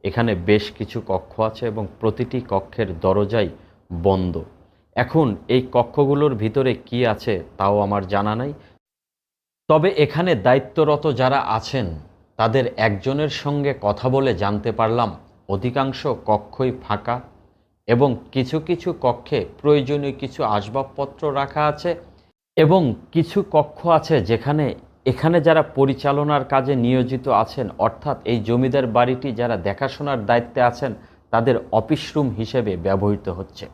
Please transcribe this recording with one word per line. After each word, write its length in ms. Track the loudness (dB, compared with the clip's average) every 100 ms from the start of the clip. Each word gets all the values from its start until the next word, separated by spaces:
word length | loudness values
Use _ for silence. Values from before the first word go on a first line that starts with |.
এখানে 280 | -4 -2 0 0 2
বেশ 160 | 2 2 -10
কিছু 200 | -10 -8 -4
কক্ষ 220 | -4 -4 -4
আছে 240 | -4 -2 -6
এবং 180 | -6 -8 -2
প্রতিটি 400 | -2 -2 -4 -4 -2
কক্ষের 380 | -4 -4 -6 -4 0
দরজাই 480 | 0 2 2 0 -2 -6 -20 _ _ 0 2
বন্ধ। 280 | 2 0 -4 -10 -20 _ _ _ -4
এখন 300 | 0 2 2 -2 0
এই 140 | 0 2
কক্ষগুলোর 600 | 0 0 0 2 2 0 0
ভিতরে 300 | -2 0 0 -2 -6
কি 120 | -2 0
আছে, 280 | 0 -2 -4 -6 -2
তাও 200 | 2 2 2
আমার 160 | -2 0
জানা 260 | 0 0 -2
নাই। 120 | -6 -10 -18 _ _ _ _ _ _ _ _ _ 2
তবে 200 | 4 4 2
এখানে 280 | 2 2 0 2 4
দায়িত্বরত 580 | 2 2 0 2 2 0 0
যারা 180 | 0 0 -2 -4
আছেন, 300 | -4 -6 -6 -8 -14 _ _ -2
তাদের 260 | 2 2 0 0
একজনের 540 | 0 0 -4 -2 -4 -4
সঙ্গে 300 | -4 -2 -2 -2
কথা 240 | -2 0 0
বলে 240 | 2 2 0
জানতে 280 | -2 -2 -4
পারলাম 380 | 0 0 2 -2 -4 -20 _ -6
অধিকাংশ 520 | -4 -2 -2 -4 -4 -6 -4 -2
কক্ষই 440 | -2 -2 -4 -4 -4
ফাঁকা 340 | -6 -6 -4 -6 -8 _ _ _ _ _ 0
এবং 200 | 2 2 0 -4
কিছু 240 | -4 -2 -4
কিছু 280 | -4 -4 -4 -2
কক্ষে 360 | -2 -2 -4 -4 -4 -4
প্রয়োজনীয় 560 | 2 2 2 -4 -4 -6
কিছু 180 | -10 -4 -2 0
আসবাবপত্র 680 | -2 -6 -6 -6 -8 -4 -4
রাখা 280 | -2 -4 0 0
আছে 240 | 0 -4 -6 -10 -20 _ _ _ 4
এবং 240 | 6 6 4 -2 -2
কিছু 260 | -2 0 -2 0
কক্ষ 240 | 0 0 -4 2
আছে 280 | 2 4 0 2
যেখানে, 340 | 0 0 0 0 -4 -16 _ -4
এখানে 320 | 0 2 4
যারা 220 | 6 4 2 2
পরিচালনার 680 | 2 2 0 0 2 0 2
কাজে 220 | 0 2 2
নিয়োজিত 500 | 2 2 0 -2 0 2
আছেন, 240 | 0 -4 -8 0
অর্থাৎ 380 | -2 -2 -6 -6
এই 140 | -2 -2 0
জমিদার 380 | 2 2 2 2 2
বাড়িটি 320 | 2 0 -4
যারা 240 | -4 -2 -2
দেখাশোনার 640 | -4 -4 -6 -4 -4 -4 0
দায়িত্বে 340 | 0 0 2 2
আছেন, 220 | 2 -6 -8 -14 _ _
তাদের 260 | 0 2 0 2
অফিস 300 | -2 0 -4 -2
রুম 140 | -2 -2 -2
হিসেবে 320 | -4 -2 -2 -2
ব্যবহৃত 500 | 0 0 0 0 -4
হচ্ছে। 360 | -10 -12 -14 -18